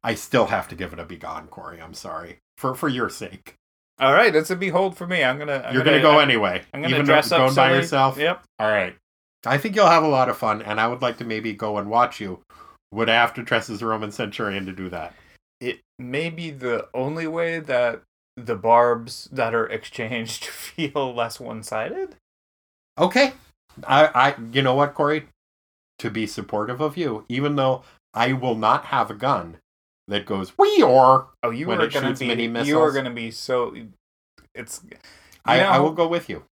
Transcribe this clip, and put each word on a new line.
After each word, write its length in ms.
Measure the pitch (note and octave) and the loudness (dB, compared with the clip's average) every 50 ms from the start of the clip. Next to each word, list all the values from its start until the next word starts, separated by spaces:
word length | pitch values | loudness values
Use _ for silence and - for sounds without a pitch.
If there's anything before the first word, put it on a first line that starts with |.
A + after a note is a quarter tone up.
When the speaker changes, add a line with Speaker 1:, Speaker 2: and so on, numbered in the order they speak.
| - | -4
Speaker 1:
I 120 | A#2 A2 | -4 -6
still 320 | - - - - B2 A2 | -6 -6 0 2 2 2
have 200 | - A#2 G2 - - | 2 0 -4 -4 -8
to 60 | F2+ | -12
give 160 | E2+ F#2 E2+ | -12 -10 -10
it 80 | - E2+ | -10 -14
a 60 | E2 | -14
Begone, 420 | E2 F2+ E2 E2 D#2+ D#2+ D#2+ - D#2 | -14 -14 -16 -14 -12 -12 -14 -14 -16
Corey. 300 | - - F2+ - E2+ E2 | -20 -18 -16 -16 -16 -18
I'm 140 | D#2+ E2+ F#2 | -18 -18 -18
sorry. 460 | - - F#2 D#2+ D#2+ F2 E2+ E2+ _ _ _ _ | -16 -14 -12 -12 -12 -12 -14 -20 _ _ _ _
For, 160 | - - C3 C3 | -6 -6 -6 -4
for 160 | C3 - D3+ | -2 -2 -2
your 200 | B2 B2+ A#2 G2+ | 0 -2 -2 -4
sake. 440 | - - A2 F2+ G2 - _ - _ _ _ _ _ _ _ _ _ _ | -4 -10 -12 -14 -14 -18 _ -20 _ _ _ _ _ _ _ _ _ _
Speaker 2:
All 140 | C3+ C3+ C#3 | 4 6 6
right, 220 | F3+ A#3+ A3 - | 8 6 6 4
it's 140 | A#3 - - | 4 2 2
a 60 | - | -4
Behold 420 | F3 G3 F#3 D#3+ F3 G3 F#3+ F3+ | -4 -4 -2 0 0 0 0 -4
for 80 | - F3+ | -8 -8
me. 180 | F3 F#3 E3+ C#3 | -4 -2 0 0
I'm 140 | B2+ C3 | 0 0
gonna, 260 | D3 D3 D3+ C#3 C3 A#2+ | -2 -4 -6 -6 -6 -4
I'm 80 | A#2 B2 | -2 -2
Speaker 1:
You're 80 | C3 B2+ | 2 4
Speaker 2:
gonna, 160 | D#3 F3+ F#3+ | 4 4 6
Speaker 1:
gonna 140 | - D3+ D3 | 6 8 8
go 60 | D3+ | 8
Speaker 2:
I'm, 80 | D3 C#3 | 6 6
Speaker 1:
anyway, 340 | B2 A2 G#2 F#2 F2+ F#2 - _ - | 4 2 2 0 -2 -4 -8 _ -10
Speaker 2:
I'm 80 | - | -6
gonna 140 | - A#2+ C3+ | -2 -2 0
Speaker 1:
even 100 | D3+ C#3+ | 0 4
though 80 | C#3 C#3+ | 4 4
Speaker 2:
dress 180 | D3+ D3 - | 4 4 2
up 60 | F3 | 2
Speaker 1:
going 160 | C3+ C3 C3 C3+ | 4 4 4 4
by 140 | C#3 C3 | 4 4
Speaker 2:
silly. 100 | C3 C3 | 4 4
Speaker 1:
yourself? 400 | C3+ - E3+ D3 C#3 C3+ C3+ C3+ | 2 0 0 2 2 2 2 2
Speaker 2:
Yep. 260 | C#3 D3 E3 F#3 - _ _ _ | 0 -2 -2 -2 -4 _ _ _
Speaker 1:
All 120 | - A2 G#2+ | -4 -2 0
right. 240 | G#2+ G#2 F#2 F2+ - _ _ _ _ _ _ _ _ _ - | 0 0 0 -2 -6 _ _ _ _ _ _ _ _ _ -4
I 120 | A#2 C3 C#3+ | 0 0 0
think 160 | - A3 F#3+ | 0 -2 2
you'll 120 | G#3+ G3+ | 4 6
have 160 | E3 E3+ D#3+ D#3 | 6 6 6 4
a 40 | |
lot 220 | D#3 C#3+ C3 C3 B2 | 4 2 2 2 2
of 80 | A#2 | 0
fun, 240 | - - A2 G#2+ G#2+ G#2+ | -2 -2 -2 -2 -2 -4
and 160 | G#2 G#2 A2 | -6 -2 0
I 80 | A2 | 0
would 140 | A#2 B2 B2 C3 | 0 -2 -2 -4
like 140 | A#2+ A#2 - | -4 -4 -6
to 60 | A#2 | -8
maybe 280 | A#2 A2 A2 G#2+ A2+ G#2 | -8 -6 -6 -6 -8 -8
go 240 | G2+ A2+ G#2+ G#2 | -6 -6 -4 -4
and 120 | G#2 G2+ G2+ | -4 -6 -2
watch 300 | A2 A#2+ B2 - - - | 2 2 0 0 -2 -10
you. 220 | G#2+ G2 F2+ - _ _ - - - - _ _ _ _ | -10 -10 -10 -12 _ _ -20 -20 -20 -20 _ _ _ _
Would 180 | G2 G#2+ A2+ A2 | -6 -4 0 2
I 40 | A2+ | 4
have 200 | A#2 A#2+ A#2 - | 2 2 2 0
to 80 | - A#2+ | -10 -4
dress 260 | - B2 A2+ A2 - | -2 -2 -2 -2 -4
as 120 | A2 G2+ A#2 | -10 -6 -4
a 20 | |
Roman 240 | A2+ A2 G#2+ G#2+ G#2 | -4 -4 -4 -6 -8
Centurion 540 | G#2 - A#2+ G#2 G2+ - A2+ G2+ F#2+ G2 F#2+ | -8 -8 -8 -8 -6 -6 -6 -6 -6 -6 -8
to 60 | F#2+ | -10
do 180 | F#2 F#2 F#2+ F#2 | -12 -10 -10 -10
that? 240 | F2 E2+ D#2+ E2+ - _ _ _ _ _ _ _ _ _ | -10 -10 -12 -12 -14 _ _ _ _ _ _ _ _ _
Speaker 2:
It 220 | B2 B2 C#3+ _ _ _ _ - | -10 -10 -10 _ _ _ _ -18
may 300 | B2+ B2 B2+ D3 E3 E3+ | -14 -8 -8 -6 -6 -8
be 180 | D#3+ E3 E3+ E3 | -8 -10 -12 -12
the 380 | C#3+ C3+ B2+ B2 A#2+ A2 - _ - | -12 -8 -6 -4 -4 -4 -6 _ -8
only 320 | B2+ C3 C#3 D#3 E3 E3 | -6 -6 -6 -6 -6 -8
way 320 | D#3 D#3+ E3 E3+ E3 E3 E3 | -6 -6 -4 -4 -4 -6 -8
that 420 | D#3 C#3+ C3 B2 B2 A#2+ A#2 - _ _ _ _ _ _ _ | -6 -2 0 0 0 0 -2 -6 _ _ _ _ _ _ _
the 180 | - A#2+ A#2 A#2 | -14 -8 -6 -6
barbs 720 | G2 F#2 A#2 A#2 A#2+ A#2+ A#2+ A#2+ A#2 A#2 A#2 - - - - | -2 4 6 6 6 6 4 2 0 -4 -12 -14 -16 -16 -12
that 220 | - B2+ A#2 A2+ A2+ | -6 -4 -4 0 0
are 140 | A#2 A2 | -2 -2
exchanged 800 | - A2 G#2+ - - - - A#2 A2 B2 A#2 A2+ A2 - - - | -2 -6 -10 -10 -12 -10 -10 -8 -6 -6 -8 -6 -8 -10 -12 -12
<laughs> 0 | |
feel 680 | - - - - - - - D#3+ C#3 C#3+ D3 C#3 C3 A#2+ | -14 -14 -14 -16 -14 -8 -6 -6 -4 -4 -4 -4 -4 -4
less 260 | A#2+ A#2 A2+ - - | -6 -6 -6 -6 -12
one-sided. 760 | C3 B2 A2+ A2 A2 - A2+ A2 A2+ D3+ A#3 F#4 F#4+ F#4 - _ _ _ _ _ _ _ _ _ _ _ _ _ _ _ _ - | -14 -12 -12 -12 -12 -8 -6 -6 -6 -6 -8 -8 -10 -10 -12 _ _ _ _ _ _ _ _ _ _ _ _ _ _ _ _ 0
Speaker 1:
Okay. 340 | E3 F#3 - B3 C#4 C4 - - _ _ _ _ _ _ _ - - | 0 2 4 2 0 0 -2 -10 _ _ _ _ _ _ _ -16 -2
I, 180 | - C3+ C#3+ D#3 D3+ - | 2 6 6 6 6 6
I, 220 | B2 C3 C#3+ C#3+ - A#2 A2+ | 4 4 4 2 -2 -12 -4
you 100 | A#2 C#3 C#3 | -2 0 2
know 100 | C3 B2+ | 2 2
what, 180 | C#3 C#3+ C#3+ - | 2 2 0 0
Corey? 320 | - D3+ D3 D3+ D#3 D3+ _ _ _ _ _ _ _ _ _ _ _ _ _ _ - | -2 -2 0 -2 -4 -6 _ _ _ _ _ _ _ _ _ _ _ _ _ _ -10
To 100 | - A2+ | -8 -6
be 160 | G2+ A2 A2 | -4 -4 -6
supportive 560 | G#2 - - G2+ - - G#2 G#2+ A2+ B2 B2+ | -6 -8 -12 -10 -6 -4 -4 -4 -4 -4 -4
of 160 | D#3 D3+ C#3+ | -4 -4 -4
you, 280 | F3+ E3+ C#3 A2+ G#2+ - _ | -4 -6 -6 -6 -8 -10 _
even 260 | A#2+ C3 C#3+ D3 D3 | -4 -2 -2 -2 0
though 280 | C#3 C3 C3 C3 - _ _ _ _ _ _ _ | 2 2 0 0 -2 _ _ _ _ _ _ _
I 200 | A2 A#2 B2+ C3+ | 0 0 0 0
will 220 | C3 B2 B2+ A2+ | -2 -2 -2 -2
not 300 | A2 G#2+ A2 B2+ C#3+ - | 2 2 2 2 2 0
have 260 | - - B2+ A2 - | -2 -2 -2 -2 -2
a 20 | G#2+ | -4
gun 420 | G2+ A#2+ C3+ C3+ G2+ F2 E2+ E2 - _ _ _ _ _ _ _ _ _ | -4 -2 -2 -2 -2 -4 -10 -16 -20 _ _ _ _ _ _ _ _ _
that 180 | - G2+ G2+ F#2+ | -6 -6 -6 -4
goes, 320 | - G#2 F#2+ F#2+ - _ | -4 -4 -4 -4 -8 _
"Wee!" 240 | - G4+ G#4 G#4 F#4+ | 2 2 4 6 4
or 460 | C4 B2+ B2 C3 B2+ C3 C3 C3+ - - _ _ - | 6 8 8 8 10 8 8 6 4 -4 _ _ -6
Speaker 2:
Oh, 80 | A#2 | -6
you 160 | A#2 A#2+ D3 | -4 -4 -4
Speaker 1:
when 120 | A#2+ A2+ - | -4 0 0
Speaker 2:
are 60 | A#2 | -2
Speaker 1:
it 80 | A2+ A#2 | 0 0
Speaker 2:
gonna 140 | C#3 C3 | -2 -2
Speaker 1:
shoots 120 | B2 B2 C3 | -2 -4 -4
Speaker 2:
be, 60 | C3+ | -4
Speaker 1:
mini 160 | A#2+ A#2 A#2 A#2 | -4 -2 -2 -2
Speaker 2:
you 40 | A#2 | -4
are 20 | |
Speaker 1:
missiles. 420 | A#2 A#2 C3 C#3+ D3+ D#3+ D#3+ D3+ C3+ | -2 -4 -2 0 2 2 2 2 2
Speaker 2:
gonna 160 | C#3 C3 B2 | -2 -4 -4
be 180 | A#2+ A#2 A2+ A2 | -8 -8 -10 -10
so, 440 | A2 - - - B2+ B2 A#2+ - - - A2+ G#2+ F#2+ _ _ _ _ _ _ _ _ _ _ _ _ | -10 -12 -6 -2 -2 -2 -2 -4 -6 -14 -18 -20 -20 _ _ _ _ _ _ _ _ _ _ _ _
it's, 260 | A#2 A#2 - - - - - | -16 -14 -14 -16 -18 -18 -20
you 80 | - _ _ - - _ _ _ - _ _ | -20 _ _ -20 -20 _ _ _ -20 _ _
Speaker 1:
I, 120 | A#2 A#2+ B2+ | 2 4 4
Speaker 2:
know 60 | - | 4
Speaker 1:
I 100 | G3 F3+ C3+ | 4 4 4
will 120 | C#3+ D#3 D#3 | 4 2 2
go 140 | E3+ E3+ | 0 0
with 200 | E3 E3+ E3+ - | 0 0 -4 -4
you. 160 | - F2+ - - _ | -6 -12 -12 -12 _